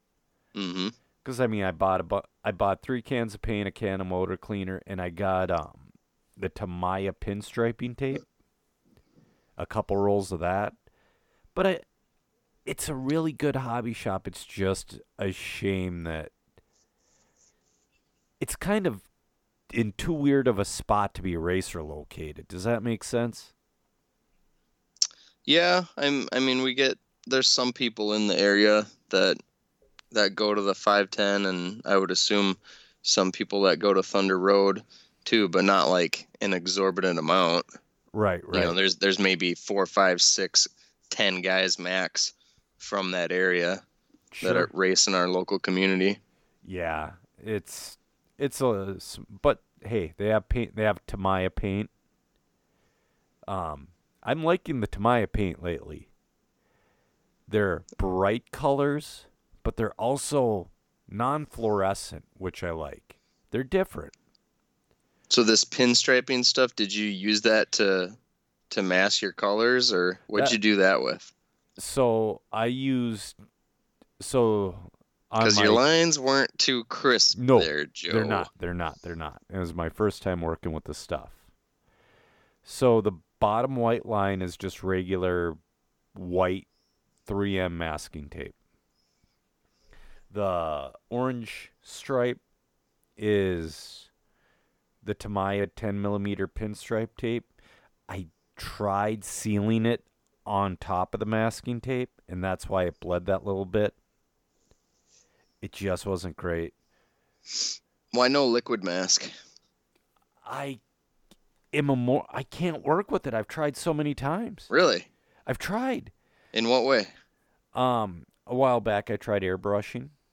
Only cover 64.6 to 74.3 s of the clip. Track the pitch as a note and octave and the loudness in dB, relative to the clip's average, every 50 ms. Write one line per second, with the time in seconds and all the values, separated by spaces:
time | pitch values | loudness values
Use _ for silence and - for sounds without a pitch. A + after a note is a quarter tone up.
64.6 | _ _ _ _ _ _ _ _ _ _ _ _ _ - - B2 A#2 A2 A2+ G#2 | _ _ _ _ _ _ _ _ _ _ _ _ _ 0 2 4 6 6 6 4
65.6 | - - - - B2+ B2 A#2+ - - - C3 B2+ B2 - C3 B2 B2 - - C3+ | 4 2 0 2 4 4 4 4 4 4 4 2 2 0 0 2 2 2 4 4
66.6 | B2+ A#2+ - - G#2+ G2 G2 G#2 G#2 G#2 G2+ F#2 F#2+ G#2+ G#2+ G#2 G#2 A2+ A2 A2 | 2 0 0 -2 -4 -2 -2 -2 -2 -2 -2 -2 0 0 2 2 4 4 4 4
67.6 | - - - - G#2+ G2 F#2+ F#2 F2+ F#2 A2+ - _ _ _ _ _ _ _ _ | 4 2 2 2 2 2 2 2 0 -4 -8 -14 _ _ _ _ _ _ _ _
68.6 | _ - - A2 F#2+ F#2 F2+ F#2 F#2+ G#2 - - - F#2+ - - - G2+ G#2 G#2+ | _ -8 -4 -2 0 2 4 4 4 4 2 0 -2 -4 -4 -2 0 0 2 2
69.6 | A2+ A#2+ B2+ B2+ A#2+ - G#2+ F2+ F2+ F2+ F2+ - _ - - G#2+ C#3 C3+ A#2+ G#2+ | 2 4 4 4 2 2 2 2 2 0 -2 -4 _ -4 0 0 2 2 2 4
70.6 | G2+ G#2+ G#2 G2 F#2+ F#2+ F#2+ A#1+ C2 B1 E2+ - - - - _ _ _ _ _ | 4 4 6 6 6 6 6 4 2 -2 -4 -6 -10 -18 -20 _ _ _ _ _
71.6 | _ _ _ - - - - C#3 C3 A#2+ A2+ A2+ A2 G#2+ G2 - _ _ - A2 | _ _ _ -12 -12 -4 0 2 4 4 4 4 2 0 -2 -6 _ _ -4 -2
72.6 | A2+ A#2+ B2+ C3 C3+ C3+ C3 B2+ A#2+ A#2 A2 G2+ - - - - G#2+ - _ _ | -2 -2 -2 -2 0 0 0 0 0 -2 -4 -6 -10 -14 -18 -20 -20 -20 _ _
73.6 | _ _ _ _ _ _ _ _ _ _ _ - - - | _ _ _ _ _ _ _ _ _ _ _ -16 -8 -2